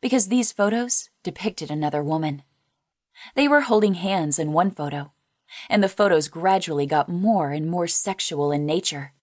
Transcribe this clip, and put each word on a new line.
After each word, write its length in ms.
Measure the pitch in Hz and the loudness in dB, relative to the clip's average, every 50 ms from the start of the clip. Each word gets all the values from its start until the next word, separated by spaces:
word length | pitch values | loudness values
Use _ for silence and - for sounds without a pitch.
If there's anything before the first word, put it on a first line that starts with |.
| - | 0
because 260 | 254 240 254 208 190 | 2 2 2 2 2
these 240 | 226 254 233 - - | 2 0 0 0 0
photos 560 | - 202 208 214 233 240 247 247 - - - _ _ _ | 0 0 0 0 -2 -2 -2 -4 -4 -6 -8 _ _ _
depicted 480 | 180 - - - 214 208 - 160 143 | -12 -10 -6 -6 -6 -6 -6 -10 -6
another 340 | 147 151 156 151 147 147 147 | -4 -2 -2 -2 -2 -2 -2
woman. 380 | 143 156 156 160 156 143 143 - _ _ _ _ _ _ _ _ _ _ _ _ _ _ - - - _ | -2 -2 -2 -2 -4 -6 -8 -12 _ _ _ _ _ _ _ _ _ _ _ _ _ _ -20 -20 -8 _
They 140 | - 285 285 | 0 2 4
were 140 | 285 294 277 | 4 4 4
holding 320 | 240 226 214 214 208 190 | 4 2 4 4 4 2
hands 440 | 170 175 196 196 190 160 151 143 - | 0 -2 -2 0 0 0 2 0 0
in 140 | 160 151 151 | 0 0 2
one 180 | 165 180 196 | 2 2 2
photo, 420 | 190 - 151 143 139 143 143 - _ _ _ _ _ _ _ _ - - - - | 0 -4 -8 -6 -6 -8 -10 -10 _ _ _ _ _ _ _ _ -20 -20 -6 -2
and 120 | - 208 196 | 2 2 2
the 60 | 190 | 2
photos 400 | - - 208 202 180 156 151 - | 2 2 4 4 4 4 2 0
gradually 560 | - 165 170 190 190 190 185 175 156 143 143 | -4 -2 2 2 2 2 2 0 -2 -2 0
got 240 | 139 156 151 143 - | 0 2 0 0 0
more 420 | 170 175 190 220 226 196 160 139 | -2 0 2 2 2 2 2 0
and 200 | 143 151 156 160 | -2 -4 -4 -2
more 180 | 170 180 175 170 | -2 -2 -2 -2
sexual 640 | - - - 202 190 - - - 165 143 143 143 147 | -2 -2 -2 -2 -4 -6 -6 -6 -2 -2 0 0 0
in 140 | 147 147 | 0 0
nature. 480 | 147 156 175 170 - 156 143 139 139 _ _ | 0 -2 -2 -2 -4 -6 -6 -12 -14 _ _